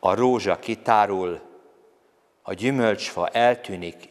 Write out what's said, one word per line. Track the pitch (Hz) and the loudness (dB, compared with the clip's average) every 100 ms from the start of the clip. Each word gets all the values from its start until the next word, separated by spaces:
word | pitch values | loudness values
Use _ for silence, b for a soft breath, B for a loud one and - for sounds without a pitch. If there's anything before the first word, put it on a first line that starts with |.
a | 92 | 0
rózsa | 98 127 123 98 85 | 2 2 2 0 -4
kitárul, | - 110 - 110 104 98 90 85 - - _ _ _ _ _ _ _ _ | -4 -6 2 4 4 0 -4 -6 -12 -20 _ _ _ _ _ _ _ _
a | - | -12
gyümölcsfa | 95 117 135 117 101 - - 87 | -4 -2 2 0 0 -4 -4 -4
eltűnik | 113 120 120 - 95 87 85 - | 2 2 2 -4 -10 -10 -12 -20